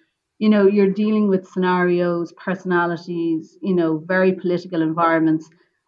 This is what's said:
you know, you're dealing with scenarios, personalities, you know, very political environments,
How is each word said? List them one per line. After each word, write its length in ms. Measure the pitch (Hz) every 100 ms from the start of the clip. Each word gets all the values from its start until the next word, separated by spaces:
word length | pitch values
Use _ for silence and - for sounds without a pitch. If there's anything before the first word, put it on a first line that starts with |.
| _ _ _ _
you 100 | 214
know, 200 | 214 196
you're 220 | 208 196
dealing 380 | 190 214 214 208
with 200 | 185 -
scenarios, 840 | 190 180 180 180 175 175 170 170
personalities, 1200 | - - 185 185 175 175 170 180 170 170 160 - _
you 140 | 202
know, 240 | 180 160 156 165
very 260 | 185 185
political 480 | 185 180 175 180 175
environments, 680 | 160 165 165 165 160 160 - _ _ _